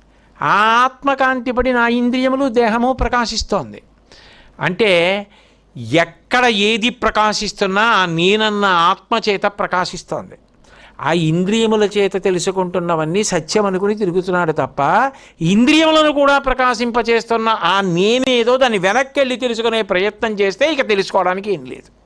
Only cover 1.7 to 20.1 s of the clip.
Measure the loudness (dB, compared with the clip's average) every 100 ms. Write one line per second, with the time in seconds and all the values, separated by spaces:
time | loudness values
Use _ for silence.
1.7 | 0 0 0 0 0 0 0 0 2 2
2.7 | 2 0 0 0 0 -2 -4 -4 -4 -4
3.7 | -12 -20 _ _ -20 -20 -20 -20 -6 -4
4.7 | 0 2 4 2 -2 -6 _ _ _ _
5.7 | -14 -2 0 0 -4 _ 0 2 2 0
6.7 | 0 -2 -2 -2 0 0 0 -6 -2 0
7.7 | 2 2 2 0 0 2 2 0 0 2
8.7 | 2 2 0 -2 -2 -2 -2 -2 -4 -4
9.7 | -2 -4 -8 -10 -10 -10 -20 _ _ -20
10.7 | -20 -20 -6 -2 0 2 0 0 0 0
11.7 | 2 0 0 -2 0 -2 0 -2 -2 -2
12.7 | -4 -2 -2 -2 -2 -2 -4 -2 0 0
13.7 | 0 -2 -2 -2 -2 -2 -2 -2 -2 -4
14.7 | -2 0 2 0 -4 -18 -4 0 2 4
15.7 | 4 4 4 2 2 2 2 0 0 0
16.7 | 0 -2 -2 0 0 0 -2 0 0 0
17.7 | 0 0 0 2 2 2 2 2 2 2
18.7 | 2 0 0 0 -2 -2 -2 -4 -2 -2
19.7 | -2 -2 -2 -2